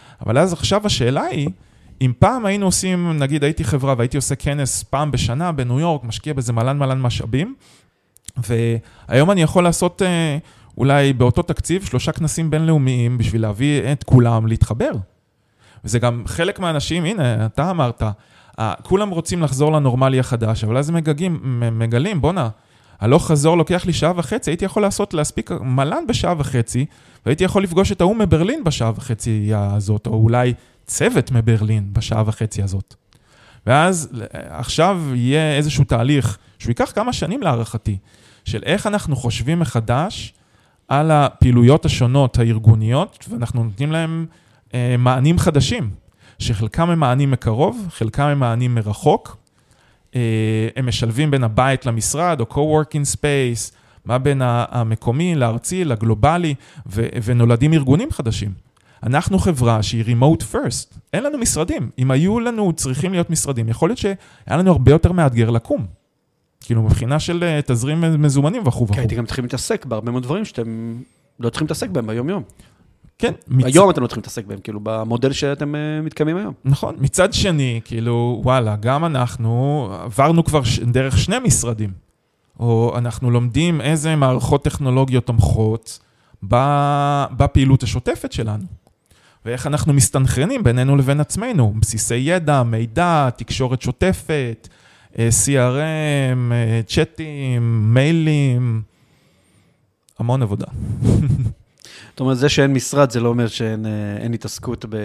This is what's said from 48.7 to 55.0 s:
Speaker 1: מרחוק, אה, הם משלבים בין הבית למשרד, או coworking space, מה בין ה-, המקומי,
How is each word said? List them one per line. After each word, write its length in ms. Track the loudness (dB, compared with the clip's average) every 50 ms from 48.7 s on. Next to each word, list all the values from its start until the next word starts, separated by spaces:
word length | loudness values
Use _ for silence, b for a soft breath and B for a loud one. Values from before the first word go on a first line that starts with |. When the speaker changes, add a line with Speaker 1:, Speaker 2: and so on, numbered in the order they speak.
| 0
Speaker 1:
מרחוק, 600 | 0 -2 -2 -4 0 2 2 2 2 0 -8 -20 -20 _ _ b b b b b b b b b b b b -4
אה, 60 | -2 -2 0 0 0 0 0 0 0 -2 -2 -4
הם 100 | -4 -4
משלבים 440 | -2 -2 -2 -2 -2 0 0 0 2
בין 140 | 2 2 2
הבית 420 | 0 2 2 2 2 2 0 0
למשרד, 540 | -2 -2 -2 -2 -2 -2 0 0 0 0 0
או 60 | -2 -4
coworking 640 | -2 -2 0 2 2 2 0 0 -2 -4 -2 -2 -4
space, 560 | -2 -2 0 0 0 0 0 -2 -4 -8 -10 b b b b b b b
מה 140 | -4 -2 0
בין 240 | 2 2 2 2 2
ה-, 220 | 2 2 0 0 0
המקומי, 640 | -2 -2 0 0 -2 -2